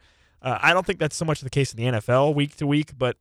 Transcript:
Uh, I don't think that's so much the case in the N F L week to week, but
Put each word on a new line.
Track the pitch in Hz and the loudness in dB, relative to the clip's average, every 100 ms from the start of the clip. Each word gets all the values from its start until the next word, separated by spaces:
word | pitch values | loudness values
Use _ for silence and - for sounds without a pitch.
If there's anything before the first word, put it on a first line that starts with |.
| _ _ _ _ | _ _ _ _
Uh, | 127 113 | -6 0
I | 151 | 2
don't | 180 185 | 2 0
think | 180 | -2
that's | 151 - | -2 -2
so | 160 | -4
much | 147 | -4
the | 131 | -2
case | 143 135 | -2 -2
in | 110 | -2
the | 120 | -2
N | 117 | -2
F | 113 | 2
L | 127 147 | 2 2
week | 147 143 - | 2 -2 -2
to | 143 | 0
week, | 147 151 123 | 0 0 -2
but | 123 - | -4 -4